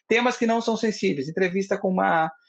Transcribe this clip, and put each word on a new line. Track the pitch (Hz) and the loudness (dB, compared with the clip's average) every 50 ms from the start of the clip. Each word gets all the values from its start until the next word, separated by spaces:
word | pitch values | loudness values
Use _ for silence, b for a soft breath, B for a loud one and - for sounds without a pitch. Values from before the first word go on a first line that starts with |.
| B | B
Temas | - 220 240 240 247 233 | 0 0 2 2 0 0
que | - 240 | 0 0
não | 226 226 233 | 0 0 0
são | 226 233 220 | 0 -2 -2
sensíveis, | 208 233 220 208 - 202 190 180 143 131 156 | 0 0 -2 -2 0 -2 -2 -2 -2 -4 -4
entrevista | 165 190 185 175 180 196 190 - 196 | -2 0 0 0 0 -2 -2 -2 -2
com | 196 - 190 | -2 0 -2
uma, | 185 190 196 190 175 160 160 175 - b b | 0 2 2 2 2 2 0 -2 -4 b b